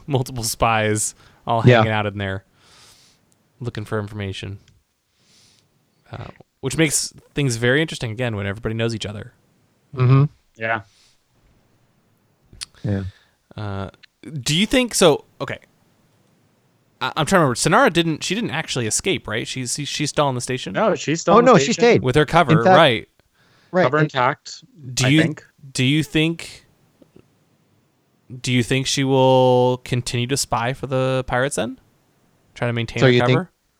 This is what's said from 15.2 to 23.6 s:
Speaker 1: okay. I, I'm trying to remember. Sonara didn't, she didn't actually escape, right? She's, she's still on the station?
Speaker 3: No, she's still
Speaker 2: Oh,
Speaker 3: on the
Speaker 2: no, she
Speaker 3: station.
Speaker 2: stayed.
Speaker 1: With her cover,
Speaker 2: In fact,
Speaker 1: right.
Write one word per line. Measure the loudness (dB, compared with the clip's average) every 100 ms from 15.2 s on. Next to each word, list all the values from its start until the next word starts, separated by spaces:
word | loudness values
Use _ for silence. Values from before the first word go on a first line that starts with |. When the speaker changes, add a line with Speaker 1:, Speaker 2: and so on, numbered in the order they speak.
| -4 -12
Speaker 1:
okay. | -12 -12 _ _ _ _ _ _ _ _ _ _ _ _ _ -10
I, | -6 -4
I'm | 0
trying | 2
to | 2
remember. | 0
Sonara | 2 2 2
didn't, | 2 -2 -4
she | -4 -4
didn't | -4
actually | -6 -6 -6 -4
escape, | -4 -2 -4 -4
right? | -8 -6
She's, | -8 -8
she's | -8 -8 -6 -4
still | -2 -2
on | -2
the |
station? | -6 -6 -6
Speaker 3:
No, | -2 0
she's | -2 -4 -2
still | 4
Speaker 2:
Oh, | 6
Speaker 3:
on |
the | 6
Speaker 2:
no, | 6
she | 4
Speaker 3:
station. | 2
Speaker 2:
stayed. | 4 4
Speaker 1:
With | 2
her | 2 4
cover, | 4 4 4
Speaker 2:
In |
fact, | 6 6
Speaker 1:
right. | 6 2 -6 _ _ _ _ _